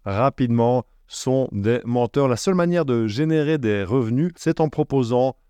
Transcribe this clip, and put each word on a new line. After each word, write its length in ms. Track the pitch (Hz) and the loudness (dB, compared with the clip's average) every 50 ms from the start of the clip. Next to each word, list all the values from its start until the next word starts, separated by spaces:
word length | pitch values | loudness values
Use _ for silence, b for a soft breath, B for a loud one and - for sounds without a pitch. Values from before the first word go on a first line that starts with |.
| - | -8
rapidement 800 | 101 98 104 123 139 - - 131 120 117 117 117 120 123 127 - _ _ _ _ | -4 -2 0 0 0 0 0 0 2 2 2 2 2 2 0 -2 _ _ _ _
sont 400 | _ - - - 131 131 135 131 - - | _ -16 -6 -2 -2 0 0 0 -2 -4
des 260 | 101 98 110 120 120 - | -2 0 0 0 0 -2
menteurs. 420 | 117 120 123 120 113 - 143 139 | -2 0 0 0 0 0 0 2
La 80 | 131 123 | 2 0
seule 180 | 110 - 196 190 | 0 0 0 2
manière 320 | 180 175 175 175 175 156 | 2 2 2 2 0 0
de 220 | 131 120 117 113 | 0 0 0 0
générer 500 | 107 101 123 156 160 160 156 147 147 160 | -2 -2 -2 0 0 0 0 2 0 0
des 260 | 151 123 107 104 101 98 | 0 0 0 0 0 -2
revenus, 480 | 87 120 135 120 110 120 131 165 180 175 | 0 0 0 0 0 0 0 -2 -2 -4
c'est 240 | - - 160 165 - | -4 -2 -2 0 0
en 80 | 160 | 0
proposant 680 | 147 - - 151 - 139 135 127 113 123 123 127 131 123 _ _ _ | -2 0 -2 -2 0 0 0 0 0 0 0 0 0 -2 _ _ _